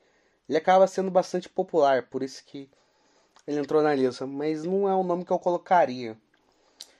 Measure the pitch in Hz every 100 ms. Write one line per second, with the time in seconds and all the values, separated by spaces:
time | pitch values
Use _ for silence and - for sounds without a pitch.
0 | _ _ _ _ - 147 - 185 190 -
1 | 190 180 175 180 - - 185 170 139 131
2 | 120 131 135 - - 143 135 _ _ _
3 | _ _ _ _ - 147 139 156 151 143
4 | 131 120 135 139 151 156 165 190 196 190
5 | 185 175 180 180 180 175 - 180 147 127
6 | 120 110 _ _ _ _ _ - - _